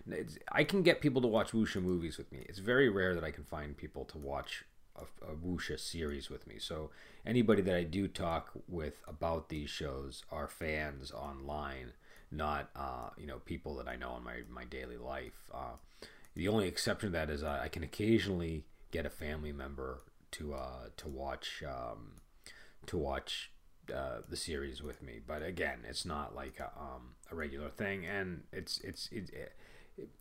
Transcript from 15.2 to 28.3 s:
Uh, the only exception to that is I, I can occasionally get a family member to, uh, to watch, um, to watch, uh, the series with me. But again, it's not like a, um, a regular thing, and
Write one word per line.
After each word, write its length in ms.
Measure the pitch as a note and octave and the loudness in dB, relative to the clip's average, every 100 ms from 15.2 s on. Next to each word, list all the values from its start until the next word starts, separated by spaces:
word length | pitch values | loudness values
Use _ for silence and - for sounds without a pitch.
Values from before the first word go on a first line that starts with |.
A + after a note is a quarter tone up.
| A#2+ - - | -6 -12 -10
Uh, 220 | B2+ B2+ - - - - - - - | -8 -6 -8 -16 -16 -16 -16 -12 -2
the 120 | F2+ | 4
only 200 | A2 F#2 | 6 4
exception 440 | - - G2+ G#2+ | 2 2 2 2
to 60 | E2+ | 2
that 120 | D2+ | 2
is 140 | D2 | 2
I, 220 | D2+ C#2+ D2 | 0 0 0
I 20 | |
can 160 | - | -2
occasionally 800 | E2+ - G#2+ A2+ F#2+ F2+ E2+ D#2+ - - - | -4 2 8 8 8 2 2 0 -4 -14 -6
get 140 | E2 D#2 | -2 -2
a 40 | |
family 420 | - D#2 D#2 D2+ | -2 -2 -2 -2
member 500 | C#2+ C2+ C2+ C2 C2 - - - | -4 -6 -4 -6 -6 -12 -20 -12
to, 220 | - D2+ | -6 -4
uh, 360 | C#2 C2 B1+ A#1+ - | -4 -6 -8 -10 -10
to 100 | - | -8
watch, 560 | C2+ C#2 C2 - - D2 | -4 -4 -4 -4 -4 -4
um, 560 | B1+ A#1+ A1 A1 G1+ - - - - - - - | -4 -4 -6 -10 -14 -20 -20 -18 -16 -18 -14 -2
to 120 | F2+ | 0
watch, 540 | C#2+ C2+ - - - - - - - | 2 0 -2 -4 -6 -12 -20 -18 -6
uh, 260 | C2 C2+ A#1 - | -2 -2 -2 -4
the 60 | - | -4
series 480 | - D2 C#2 C2+ | -2 -2 -2 -4
with 180 | D2+ - | -6 -8
me. 180 | C2+ A1+ A#1 | -10 -10 -6
But 160 | D2+ | -4
again, 380 | D#2+ F2 D#2 B1 A1 | -2 0 0 0 -6
it's 180 | - F2+ | -4 -2
not 300 | D2+ C2+ A1+ | -2 -2 -4
like 240 | C2+ - | -8 -6
a, 120 | - - | -8 -6
um, 380 | C#2+ C2 B1 - - | -8 -10 -12 -16 -10
a 40 | E2+ | -4
regular 340 | D2 C#2 D2 | -4 -4 -6
thing, 360 | - G#2 G2 E2 | -2 0 0 0
and 380 | G2+ F#2 | 0 0